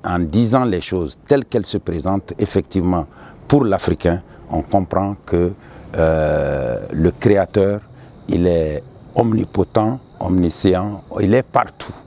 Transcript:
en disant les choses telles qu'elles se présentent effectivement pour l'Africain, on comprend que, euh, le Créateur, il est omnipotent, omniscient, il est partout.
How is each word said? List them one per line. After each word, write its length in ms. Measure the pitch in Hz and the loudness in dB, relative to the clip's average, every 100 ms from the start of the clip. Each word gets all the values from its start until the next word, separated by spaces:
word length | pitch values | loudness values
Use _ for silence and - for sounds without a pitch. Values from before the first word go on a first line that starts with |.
en 160 | 95 87 | -2 -2
disant 460 | 82 80 117 127 123 | 0 2 2 2 2
les 160 | 90 | -2
choses 360 | - 92 78 - - | -2 -4 -4 -8 0
telles 200 | 143 120 | 2 2
qu'elles 200 | 117 95 | -4 -2
se 120 | 101 | -6
présentent 560 | - 85 90 98 - - | -4 -4 -2 -2 -4 -4
effectivement 680 | 101 98 82 98 92 90 73 - - - - | -2 -2 -2 -2 0 -2 -4 -14 -20 -20 2
pour 160 | 143 | 2
l'Africain, 580 | 117 95 - 87 87 85 - - - | 4 0 0 0 0 -2 -6 -20 -6
on 100 | 82 | -6
comprend 520 | - 98 92 92 98 101 - | 0 -2 0 -2 -2 -6 -2
que, 280 | 87 90 98 - - - - | 0 0 -4 -18 -20 -10 0
euh, 920 | 80 80 76 76 71 69 62 58 - | 2 2 0 0 0 -2 -4 -6 -6
le 200 | 78 85 | 0 0
Créateur, 720 | - - 101 92 104 98 104 - - - - - | 2 2 2 2 0 0 -2 -8 -20 -20 -18 -6
il 180 | 85 87 | 0 2
est 380 | 85 78 76 - - - - | 2 -2 -4 -10 -20 -8 -2
omnipotent, 840 | 117 110 - 98 90 113 107 127 - - | 0 0 -2 -2 0 0 0 -2 -12 -8
omniscient, 840 | 90 92 87 - 95 92 104 101 - 95 | 0 2 0 0 0 0 -2 -10 -10 -2
il 120 | 98 | 2
est 100 | 120 | 2
partout. 500 | - 127 - - - - | 2 -2 -2 -8 -14 -14